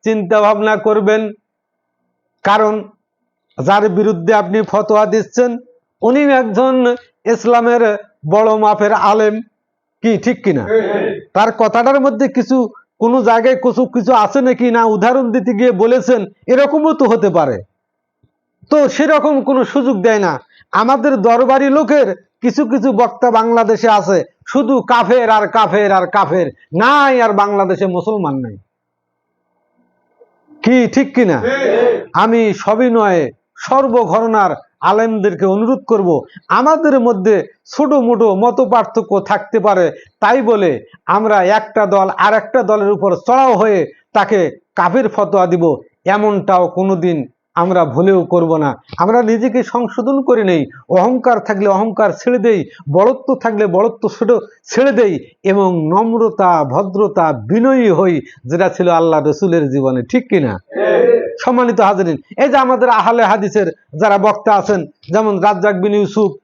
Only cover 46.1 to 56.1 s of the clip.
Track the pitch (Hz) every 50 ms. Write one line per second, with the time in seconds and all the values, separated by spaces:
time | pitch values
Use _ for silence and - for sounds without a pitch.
46.1 | 190 208 208 214 202 196 196 202 190 180 180 170 175 185 190 196 196 175 165 180
47.1 | 170 156 127 117 _ _ _ _ _ 170 170 185 185 180 165 139 117 143 175 190
48.1 | 196 185 165 - 180 175 165 165 165 156 151 139 123 - _ _ - - 170 190
49.1 | 226 247 240 214 226 220 226 254 208 254 254 - - 240 240 220 - - 226 240
50.1 | 277 277 262 - 247 226 214 190 180 160 139 - - - - _ 170 185 175 233
51.1 | 254 254 240 254 240 214 220 - 214 196 202 202 196 190 214 226 196 - 220 202
52.1 | 165 - - 247 247 247 190 233 220 190 139 - - - - 143 143 175 196 240
53.1 | 269 269 - - 269 262 - 226 214 208 214 196 170 185 208 233 226 - - 214
54.1 | - - 190 - 240 180 - - _ _ _ - - - 262 277 262 202 240 202
55.1 | 175 - - - _ _ _ 190 190 202 196 185 180 170 156 156 170 196 226 226